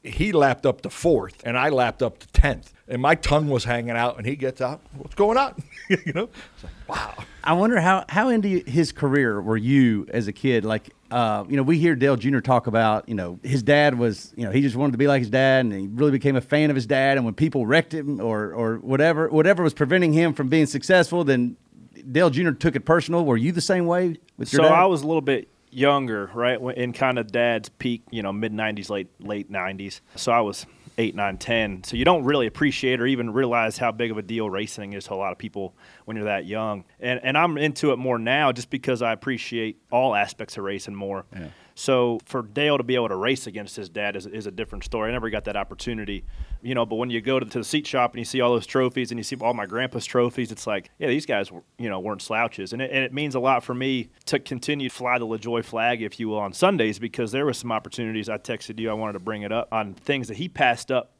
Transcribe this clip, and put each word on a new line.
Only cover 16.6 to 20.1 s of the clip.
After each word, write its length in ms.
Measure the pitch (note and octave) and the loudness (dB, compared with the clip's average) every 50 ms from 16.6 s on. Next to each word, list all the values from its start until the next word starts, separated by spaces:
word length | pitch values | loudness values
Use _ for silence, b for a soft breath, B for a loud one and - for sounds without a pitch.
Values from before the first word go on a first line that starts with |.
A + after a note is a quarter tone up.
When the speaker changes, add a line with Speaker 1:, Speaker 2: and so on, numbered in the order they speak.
| D3+ D3+ | 4 4
Speaker 2:
of 60 | C#3+ | 2
his 100 | C3 A#2 | 0 0
dad. 300 | G#2+ C#3+ C3 C3+ C#3 C#3 C#3 | 0 2 2 4 4 2 2
And 60 | A#2+ | 0
when 100 | A2+ G2+ | -2 0
people 320 | - D#3+ D#3+ - C#3 A#2 | 0 0 2 2 0 2
wrecked 260 | G#2+ C#3 E3 D#3+ - D#3+ | 4 4 2 2 2 -6
him 260 | D#3+ C#3 C#3+ C#3+ G2 | -6 -4 -4 -4 -2
or, 320 | G#2 A#2 A2 G#2 G#2+ F#2+ | -2 -2 0 0 -2 -4
or 240 | D#2 A2+ A#2 A2 A2+ A2+ | -2 -2 -2 -2 -2 -4
whatever, 500 | - B2+ C3+ C3+ D3+ E3 D#3+ D3+ D#3+ - | -2 -2 2 4 4 4 4 2 0 2
whatever 340 | D#3 D#3 D#3 F#3 G3+ F3 | 4 4 6 6 4 4
was 120 | F3 D#3 - | 2 0 2
preventing 380 | - D3+ C3+ E3+ F#3 F3 D#3+ | 0 0 2 4 4 4 4